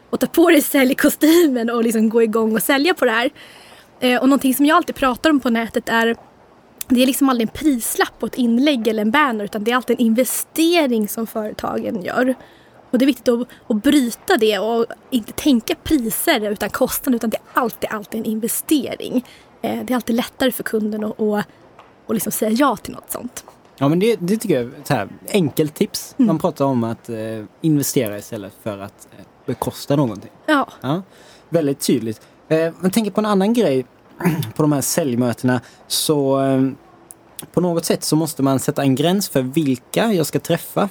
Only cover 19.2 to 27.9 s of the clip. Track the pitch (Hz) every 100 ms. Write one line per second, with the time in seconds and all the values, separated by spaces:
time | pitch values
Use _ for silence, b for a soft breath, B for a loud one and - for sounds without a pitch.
19.2 | B B B - 220 226 220 254 - 233
20.2 | - - 262 - - 220 214 214 214 -
21.2 | 214 208 - b b b - _ - 226
22.2 | 214 - 214 233 285 208 - - - -
23.2 | 247 - - - _ - 139 170 220 220
24.2 | 175 220 202 131 120 143 - 127 95 -
25.2 | - 208 147 - 151 - 208 - - -
26.2 | 233 160 180 - 139 127 113 110 - 110
27.2 | 110 110 104 - 160 147 131